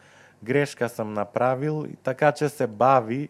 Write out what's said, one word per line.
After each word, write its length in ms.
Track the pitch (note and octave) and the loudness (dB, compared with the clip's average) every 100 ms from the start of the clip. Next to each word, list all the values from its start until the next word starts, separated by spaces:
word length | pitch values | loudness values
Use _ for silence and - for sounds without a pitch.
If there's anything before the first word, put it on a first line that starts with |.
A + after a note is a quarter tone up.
| _ - - _ | _ -20 -20 _
грешка 460 | G#2+ C#3 C#3 - A#2 | -2 0 0 -2 -4
съм 240 | - G#2+ | -4 -6
направил, 760 | G#2+ G2+ - B2 C3 D3+ D#3 D3+ | -4 -6 -2 -2 0 -2 -4 -8
и 100 | - | -8
така 360 | - C3 D3+ | -6 0 2
че 160 | D3 D3+ | 2 -2
се 180 | - B2 | -2 -4
бави 640 | G#2 B2 C3 A2 B2+ D3 | 2 4 4 2 -4 -8